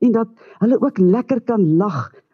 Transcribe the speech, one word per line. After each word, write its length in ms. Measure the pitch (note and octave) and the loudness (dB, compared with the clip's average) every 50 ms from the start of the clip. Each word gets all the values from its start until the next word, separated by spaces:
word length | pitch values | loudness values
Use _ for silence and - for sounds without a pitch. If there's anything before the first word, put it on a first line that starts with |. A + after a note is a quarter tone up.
en 100 | - B3 | 0 0
dat 160 | G#3+ A3+ A3+ A3+ - _ - - - - | 0 0 -2 -4 -10 _ -20 -20 -6 -4
hulle 220 | G3 A#3+ C4 - | 0 0 0 0
ook 160 | C4+ C#4 - | 0 -2 0
lekker 420 | F#3+ F#3 F3+ G3 B3 - - C4+ A#3 | 2 2 2 2 0 -2 -4 -6 -4
kan 360 | - - A#3 G#3+ F#3 D#3 D#3 | -4 -2 -2 0 0 2 2
lag, 340 | E3+ G3+ G#3+ D#3 C3 A2+ - - - _ _ | 0 0 -2 -4 -6 -8 -10 -14 -20 _ _